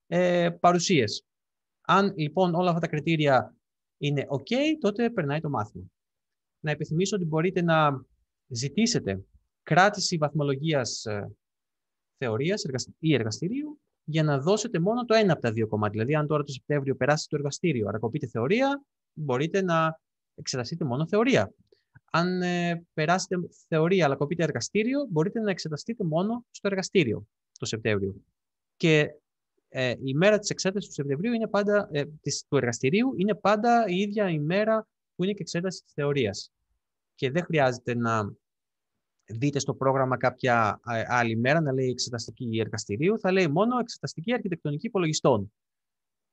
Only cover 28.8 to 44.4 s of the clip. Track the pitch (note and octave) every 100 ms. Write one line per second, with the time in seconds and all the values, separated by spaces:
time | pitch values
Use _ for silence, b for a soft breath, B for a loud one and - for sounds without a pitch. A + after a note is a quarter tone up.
28.8 | E3+ D#3 D3 - _ _ _ _ _ C3
29.8 | B2+ A#2 C3+ C3+ F#3+ G#3 G#3 - F#3+ G3
30.8 | G3 - C#3 C#3 G#3+ A#3 G#3+ G3+ G#3 G#3
31.8 | G3+ D3 C#3+ D#3 - - - C#3 B2 A#2
32.8 | C3 F#3+ C4 A3+ G3 G#3 F#3+ G#3+ A#3 A#3
33.8 | A3 F3+ G#3 G#3 G3+ D#3 D3 F#3 G#3+ A3
34.8 | A3 _ _ - F#3 G#3 E3 E3+ F#3 F#3
35.8 | - - C#3+ C#3+ A2 F#2+ - _ _ _
36.8 | _ _ _ _ C3+ C#3+ F3 D#3+ C3+ A#2+
37.8 | - A#2+ A#2 A2+ G2+ G#2 _ _ _ _
38.8 | _ _ _ _ - A2+ C#3+ C#3+ - B2+
39.8 | C3 C3+ C3 B2 B2+ B2 C3 A#2+ A2 F2+
40.8 | - A2+ G#2 A#2+ A#2 A2+ A#2+ D#3+ D3+ C3
41.8 | C3 B2 - B2 - - B2 A2 A2 A2
42.8 | - G2+ E3 A3 F#3+ F#3+ F3 D3 A3 B3
43.8 | A#3+ - C#3+ - E3 A#3+